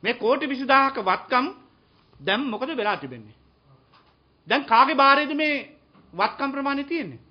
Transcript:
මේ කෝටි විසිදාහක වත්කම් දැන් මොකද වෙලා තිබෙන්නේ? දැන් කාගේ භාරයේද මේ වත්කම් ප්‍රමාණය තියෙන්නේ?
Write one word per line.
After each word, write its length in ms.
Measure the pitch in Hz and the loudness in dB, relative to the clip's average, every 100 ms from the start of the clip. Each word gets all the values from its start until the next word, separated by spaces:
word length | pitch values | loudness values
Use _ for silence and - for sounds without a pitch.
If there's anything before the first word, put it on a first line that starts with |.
මේ 100 | 202 | -4
කෝටි 320 | 240 220 269 294 | -2 0 0 0
විසිදාහක 500 | 262 269 269 269 269 | -4 2 4 4 0
වත්කම් 460 | 190 185 - 247 285 - - _ _ _ _ _ | -2 -2 0 0 0 -6 -20 _ _ _ _ _
දැන් 220 | 143 208 | -4 -2
මොකද 260 | 277 214 262 | -2 -6 -6
වෙලා 260 | 302 208 180 | -4 -4 -4
තිබෙන්නේ? 380 | 135 123 107 110 _ _ _ _ _ _ _ _ _ _ - | -8 -14 -18 -20 _ _ _ _ _ _ _ _ _ _ -2
දැන් 160 | 247 277 | -2 2
කාගේ 300 | 226 262 294 | 4 4 6
භාරයේද 380 | 277 277 294 | 6 6 2
මේ 200 | 302 302 285 208 _ _ _ _ | -2 0 -2 -6 _ _ _ _
වත්කම් 380 | 170 220 - 277 | -4 -4 -2 -6
ප්‍රමාණය 320 | 277 277 277 | -4 -4 -4
තියෙන්නේ? 400 | 277 330 202 117 _ | -4 -6 -8 -12 _